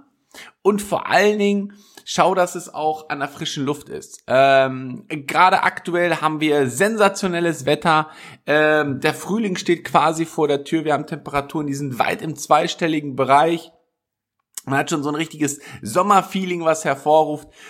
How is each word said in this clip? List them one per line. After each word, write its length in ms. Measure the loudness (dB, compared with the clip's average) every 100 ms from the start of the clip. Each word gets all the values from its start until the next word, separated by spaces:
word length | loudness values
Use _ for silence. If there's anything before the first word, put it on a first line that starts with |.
| _ _ _ -20 -20 _
Und 180 | 0 0
vor 280 | -2 -4 0
allen 300 | 2 2 2
Dingen, 360 | 0 0 -4 -12 _ -20 -6
schau, 280 | 2 2
dass 200 | 2 -2
es 180 | -4 -12
auch 380 | -6 -4 -6 -8
an 80 | -8
der 100 | -8
frischen 380 | -8 -8 -6 -4
Luft 240 | -6 -8
ist. 320 | -14 -14 -16 0
Ähm, 760 | 4 6 6 4 -2 -10 -12 -10
gerade 540 | -12 -2 4 4 4
aktuell 600 | 0 -2 -4 0 0 0
haben 180 | -2 0
wir 300 | 2 2 2
sensationelles 960 | 2 0 4 2 2 -4 0 -2 -2 -2
Wetter. 420 | 0 2 0 0 -10 -20 -12 0
Ähm, 540 | 2 4 2 0 -2
der 120 | -2
Frühling 440 | -4 -4 -4 -2 -4
steht 280 | -2 -2
quasi 400 | 0 2 2 0
vor 240 | -4 -2 0
der 160 | 0
Tür. 220 | -2 -2 0
Wir 80 |
haben 120 | -2 -4
Temperaturen, 600 | -10 -6 -6 -4 -6 -4
die 80 |
sind 240 | -4 -6 -2
weit 240 | -2 -2
im 120 | -6
zweistelligen 800 | -6 2 2 2 -2 -2 -2 -4
Bereich. 580 | -2 4 4 4 0 -6 _ _ _ _ _ _ _ _ -14
Man 140 | -4 -2
hat 100 | 0
schon 140 | -2
so 80 | -2
ein 60 | -4
richtiges 440 | -6 -4 -4 -4 -14 -14
Sommerfeeling, 840 | -4 0 4 2 2 -4 -4 -2
was 220 | 0 0 -2
hervorruft. 640 | -2 4 4 4 -4 -10 _